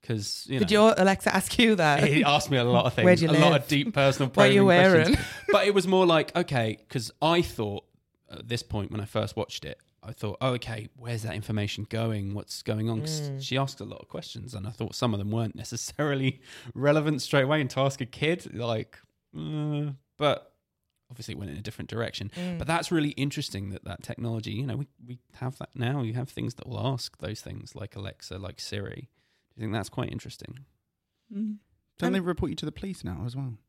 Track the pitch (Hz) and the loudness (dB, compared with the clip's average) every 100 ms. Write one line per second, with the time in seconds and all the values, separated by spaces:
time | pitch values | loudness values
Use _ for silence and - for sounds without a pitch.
0 | - 113 101 - - 131 190 208 220 202 | -4 -4 -4 -8 -4 0 4 8 8 8
1 | 185 190 - 190 - - 240 208 156 143 | 4 4 2 0 0 4 4 6 4 4
2 | 147 147 143 147 240 135 120 120 123 - | 4 4 4 2 2 2 4 4 4 4
3 | 180 175 165 151 151 143 - 143 226 143 | 6 6 6 6 6 6 2 0 0 2
4 | 139 135 135 - - 202 196 175 190 170 | 2 4 0 6 8 8 8 8 8 8
5 | 165 269 - - - 202 196 202 180 185 | 6 2 0 -10 2 4 6 2 4 6
6 | 185 160 139 170 175 135 110 104 _ 139 | 6 4 2 -2 0 0 0 -2 _ -6
7 | 110 - 156 175 170 - 104 101 _ _ | -6 0 2 4 2 -2 -6 -6 _ _
8 | _ _ _ - 113 120 - 107 98 107 | _ _ _ -18 -6 -6 -4 -6 -4 -6
9 | 101 110 110 - - - 73 - _ _ | -4 -4 -4 -4 -6 -8 -12 -14 _ _
10 | - - 107 - 131 123 - 113 104 - | -18 -10 -8 -4 -4 -4 -6 -10 -12 -14
11 | 117 117 107 90 101 107 101 - 107 113 | -8 -6 -6 -8 -4 -4 -4 -6 -6 -4
12 | 113 107 98 104 - - - 107 113 110 | -4 -4 -6 -8 -10 -12 -6 -4 -2 -2
13 | 156 156 147 135 135 131 135 - 101 104 | -4 -6 -6 -8 -2 -2 -2 -6 -14 -14
14 | - 160 - - 101 107 98 110 113 - | -12 -12 -12 -14 -12 -10 -10 -8 -8 -2
15 | 123 104 101 110 113 - - 113 - - | 0 0 0 -2 -2 -6 -10 -8 -8 -4
16 | 151 139 135 131 - - - - 143 156 | -2 0 0 -2 -14 -18 -14 0 4 4
17 | 151 147 - 143 135 156 131 - 135 135 | 2 -2 2 2 4 2 0 0 0 0
18 | 120 - 147 175 - - 120 113 113 - | -10 -4 -2 -2 -6 -8 -4 -4 -4 -14
19 | _ _ _ 156 156 151 151 147 147 135 | _ _ _ -12 -8 -6 -4 -2 -4 -8
20 | _ _ 151 123 - _ _ _ _ _ | _ _ -2 -2 -6 _ _ _ _ _
21 | _ 127 117 78 95 73 107 - 82 110 | _ -16 -12 -10 -10 -10 -12 -12 -10 -6
22 | 113 - 104 - 180 170 135 170 165 170 | -6 -8 -10 -8 -6 -6 -2 -2 0 0
23 | 147 - 143 151 139 101 98 98 - 95 | 0 -2 -4 -4 -8 -8 -8 -10 -10 -12
24 | - - 117 113 107 123 135 143 143 _ | -10 -8 -6 -6 -6 -6 -6 -6 -8 _
25 | 120 123 _ - 131 135 - - 120 143 | -20 -20 _ -10 -10 -10 -16 -6 -4 -2
26 | 117 117 131 - 117 - - 110 120 127 | -2 -4 -8 -6 -8 -8 -10 -4 -4 -4
27 | - _ 87 107 - - - - 101 101 | -8 _ -10 -10 -12 -14 -14 -14 -14 -12
28 | 98 - - 92 98 - - 104 101 - | -14 -14 -14 -12 -12 -12 -10 -8 -8 -12
29 | 131 _ _ _ _ - 107 107 95 - | -16 _ _ _ _ -10 -6 -4 -6 -8
30 | 120 - - - - - 139 _ _ _ | -8 -8 -12 -16 -16 -18 -20 _ _ _
31 | _ _ _ 202 214 208 _ _ _ _ | _ _ _ -8 -6 -8 _ _ _ _
32 | 175 190 175 170 170 156 151 - 202 180 | 0 0 -2 -2 -4 -4 -8 -8 -12 -10
33 | - 90 113 127 135 107 | -10 -8 -8 -8 -10 -12